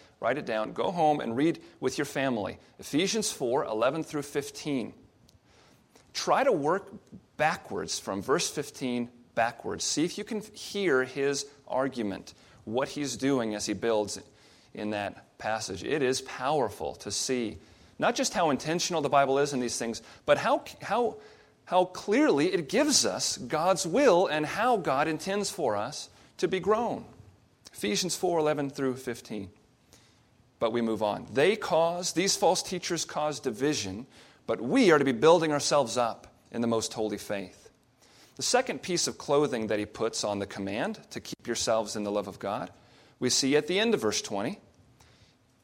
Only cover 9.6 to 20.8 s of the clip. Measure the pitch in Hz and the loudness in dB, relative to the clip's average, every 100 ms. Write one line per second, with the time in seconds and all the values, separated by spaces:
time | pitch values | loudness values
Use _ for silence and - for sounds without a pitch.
9.6 | - 90 - - 175 - 208 214 - - | -8 -4 -2 0 -2 -4 -8 -8 -8 -14
10.6 | - 202 190 131 127 147 139 139 - - | -8 -2 2 2 2 0 0 -2 -6 -14
11.6 | - 127 135 120 104 87 - - - - | -6 -2 -2 -2 -4 -6 -12 -20 -20 -16
12.6 | - 113 143 147 139 117 135 135 113 104 | -6 -2 -2 -4 -6 -2 0 2 0 -4
13.6 | 107 98 117 110 101 98 - - - - | -4 -2 2 2 0 -6 -12 -20 -20 -20
14.6 | _ - 107 104 101 - - - 107 110 | _ -8 -4 -4 -6 -8 -18 -8 -4 -4
15.6 | 110 95 - 151 131 131 - - 131 156 | -6 -8 -4 0 0 0 -6 -6 -2 0
16.6 | 110 95 73 - 104 - - 127 110 90 | 0 -4 -8 -8 -8 -4 -2 -2 -2 -8
17.6 | - - - - 175 240 262 202 165 131 | -16 -20 -20 -2 0 0 -2 2 2 2
18.6 | 151 170 - 170 139 143 135 135 143 135 | 0 -2 -2 0 4 4 6 4 2 0
19.6 | 123 - 117 110 - - - 147 202 302 | -4 -4 -4 -6 -12 -4 2 4 4 0
20.6 | - - | -2 -14